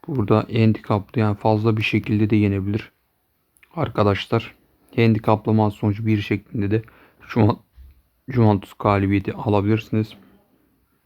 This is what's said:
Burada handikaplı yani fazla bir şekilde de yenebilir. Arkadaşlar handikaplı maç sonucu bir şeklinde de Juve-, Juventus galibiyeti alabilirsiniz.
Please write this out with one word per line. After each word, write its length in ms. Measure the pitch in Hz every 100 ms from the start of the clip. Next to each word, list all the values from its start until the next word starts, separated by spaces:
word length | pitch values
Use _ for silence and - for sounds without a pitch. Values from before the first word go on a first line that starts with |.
| -
Burada 300 | 139 101 107
handikaplı 840 | - 113 110 107 - 107 98 -
yani 160 | 107 101
fazla 400 | 117 107 113 110
bir 60 |
şekilde 480 | 104 110 101 107 107
de 60 | 107
yenebilir. 560 | 104 98 98 104 - _ _ _ _ _ _ _ _
Arkadaşlar 800 | - 127 - 101 98 - 117 - - _ _ _ -
handikaplı 560 | 113 110 113 110 117
maç 220 | 110 107
sonucu 320 | 101 107 104 110
bir 140 | 107
şeklinde 500 | 104 104 - 123 101
de 120 | 110 - - _ _ -
Juve-, 300 | 123 107 - _ - - _ _ _ -
Juventus 440 | 123 110 101 - -
galibiyeti 540 | 107 101 98 98 98
alabilirsiniz. 840 | - 113 104 101 110 - 110 107 - _ _ _ _ _ _ _ _